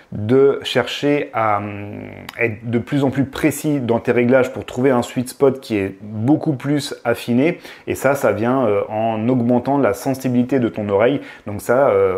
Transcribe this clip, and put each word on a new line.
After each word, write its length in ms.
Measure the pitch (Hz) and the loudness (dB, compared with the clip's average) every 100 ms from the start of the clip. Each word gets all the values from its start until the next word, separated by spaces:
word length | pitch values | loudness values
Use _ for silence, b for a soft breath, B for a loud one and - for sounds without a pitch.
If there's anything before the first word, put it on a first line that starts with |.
| B | B
de 480 | 104 107 131 139 - | -6 2 4 4 2
chercher 640 | - 127 117 - 143 147 - | -2 -2 -2 -2 0 0 -2
à, 240 | 113 110 101 | -2 0 0
hum, 440 | 104 101 104 104 101 98 95 - | -4 -10 -10 -12 -14 -16 -12 -4
être 300 | 117 104 117 | -4 -4 -4
de 100 | 117 | -2
plus 240 | - 139 | -2 -2
en 80 | 135 | 0
plus 140 | 135 127 | 0 -4
précis 540 | - 151 - 156 143 | 0 -2 0 -2 -2
dans 200 | 113 113 | 0 -2
tes 120 | 123 | 0
réglages 400 | 113 120 131 123 | 2 4 4 2
pour 140 | 107 - | -4 -8
trouver 240 | - 135 | 0 2
un 140 | 123 | 2
sweet 260 | 120 127 123 | 0 -4 -6
spot 320 | - 139 127 | 2 2 2
qui 160 | - 107 | -4 -2
est 180 | 98 95 | -2 -6
beaucoup 520 | 107 107 120 151 160 | -12 -2 2 2 0
plus 420 | 127 139 147 - - 120 | -4 -2 -2 -4 -6 -2
affiné. 540 | 117 - 120 160 175 B B - | -2 0 2 2 0 B B -8
Et 80 | 95 | -2
ça, 200 | 135 139 | 0 2
ça 160 | 113 | 2
vient, 340 | 98 117 135 113 | 2 0 2 2
euh, 160 | 101 101 | 0 0
en 400 | 110 113 110 113 | -2 -2 0 0
augmentant 480 | 131 120 123 131 143 | 0 2 0 2 2
la 160 | 113 | 2
sensibilité 680 | 98 139 131 131 123 123 - | 0 -4 -4 0 0 2 2
de 80 | 110 | 0
ton 200 | - 104 | -2 0
oreille. 320 | 101 120 143 B B 110 | 2 2 0 B B -10
Donc 160 | 104 | -8
ça, 280 | - 123 135 | 0 2 4
euh, 280 | 98 95 | 4 2